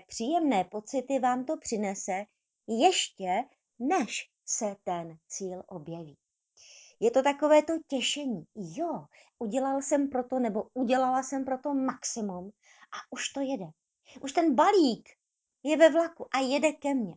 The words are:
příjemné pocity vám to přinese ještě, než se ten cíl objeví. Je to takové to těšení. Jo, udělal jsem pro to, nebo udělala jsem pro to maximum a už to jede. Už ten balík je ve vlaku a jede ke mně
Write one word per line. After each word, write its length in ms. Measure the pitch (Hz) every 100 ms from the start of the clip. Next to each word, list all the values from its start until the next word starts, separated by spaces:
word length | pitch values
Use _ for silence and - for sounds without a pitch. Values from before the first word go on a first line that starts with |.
| -
příjemné 560 | - 233 339 302 208
pocity 560 | 180 214 - 269 254 269
vám 260 | 247 254 254
to 120 | 311
přinese 680 | - 214 202 196 - 185 214 _ _ _ -
ještě, 760 | 226 339 359 - - 185 190 269 _ _ -
než 500 | 254 370 226 - - _ -
se 300 | - 208 196
ten 340 | - 175 165 165 -
cíl 360 | - 190 180 -
objeví. 500 | 180 147 170 156 139 _ _ _ _ - - - -
Je 120 | 220
to 120 | 262
takové 380 | 269 285 294 302
to 120 | 302 330 -
těšení. 560 | 262 208 294 277 190 156 220
Jo, 500 | 170 185 339 220 147 _ _ -
udělal 420 | 226 254 269 269
jsem 280 | 277 285 277
pro 140 | 262
to, 160 | 247 262
nebo 240 | 240 202 -
udělala 500 | 254 233 254 262 262
jsem 220 | 262 269 262
pro 120 | 262
to 160 | 294
maximum 800 | 277 262 247 - 240 208 180 190 - _ _ -
a 60 | - -
už 200 | 254 -
to 100 | 277
jede. 260 | 269 262 165 - _ _ _ -
Už 120 | 269
ten 220 | 349 330 233
balík 540 | 349 427 277 202 - _ _ _ _ _
je 140 | 269 302
ve 120 | 320
vlaku 380 | 311 330 - -
a 80 | 262
jede 320 | 269 277 302
ke 220 | 294 285
mně 200 | 269 196